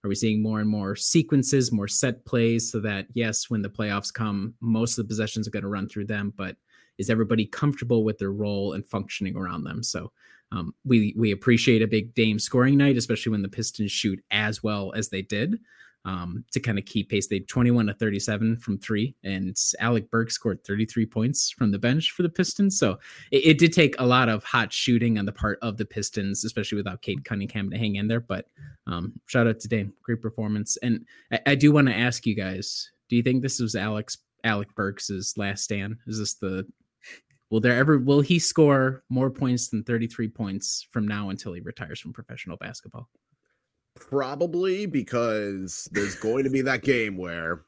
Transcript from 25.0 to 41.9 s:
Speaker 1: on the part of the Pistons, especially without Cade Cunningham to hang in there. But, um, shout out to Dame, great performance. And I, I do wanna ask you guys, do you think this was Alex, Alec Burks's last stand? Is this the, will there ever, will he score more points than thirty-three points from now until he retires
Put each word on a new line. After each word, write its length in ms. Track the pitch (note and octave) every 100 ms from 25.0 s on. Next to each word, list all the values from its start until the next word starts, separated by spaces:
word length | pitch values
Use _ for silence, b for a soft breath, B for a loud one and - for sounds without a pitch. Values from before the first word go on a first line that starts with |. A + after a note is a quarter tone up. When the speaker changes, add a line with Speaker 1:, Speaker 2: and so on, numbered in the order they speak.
| A#2 A2
Speaker 1:
on 80 | G2
the 60 |
part 260 | - G#2+ G2+
of 160 | A#2 G#2
the 80 | G#2
Pistons, 580 | - G2 - G2 G2
especially 320 | A2 - G#2 G#2
without 260 | G2 F#2+
Cade 220 | - F#2+
Cunningham 460 | - G2+ G2 G#2+ G2
to 80 | G#2
hang 180 | A2+ G2+
in 120 | G#2
there. 120 | A#2
But, 300 | A#2 F#2+ - _ B B -
um, 260 | E2+ F#2+ - _
shout 200 | B2+ A#2
out 120 | A2
to 60 | A2
Dame, 260 | A2+ G2+ -
great 180 | - A#2
performance. 540 | A#2 - G#2+ G#2 G#2+ -
And 280 | B2 A#2 - b b
I, 80 | A#2 -
I 80 | C#3
do 160 | D3
wanna 200 | D3 C3+
ask 340 | G#2 A#2+ A#2+ -
you 100 | G#2+
guys, 560 | F#2+ F#2+ - - - _ _
do 80 | A#2+
you 80 |
think 180 | A#2+ B2+
this 180 | C3 -
was 160 | A#2 A2
Alex, 420 | G#2 G#2+ G#2+ - _ _
Alec 320 | A2+ G#2 G2+ -
Burks's 600 | G2 G2 - G2 G2+ -
last 260 | G2+ G2+
stand? 340 | - G2+ G2 A2+ -
Is 100 | A2
this 160 | G#2
the, 340 | - G2 F#2+ F#2 - _ _ B B B B _
will 80 | A2
there 180 | G#2+ B2
ever, 220 | C#3 D3
will 220 | B2+ C#3+
he 180 | C#3+ F3
score 640 | - - D3+ C#3 C3 C3 _
more 200 | B2+ C3
points 380 | C3 C3 B2 -
than 160 | A2
thirty-three 460 | A2 A#2 A2+ - A2
points 580 | - G#2 G2 - - -
from 180 | A#2+ G#2
now 220 | G#2 G2+
until 240 | F#2+ G#2+
he 80 | F2
retires 380 | E2+ - D#2+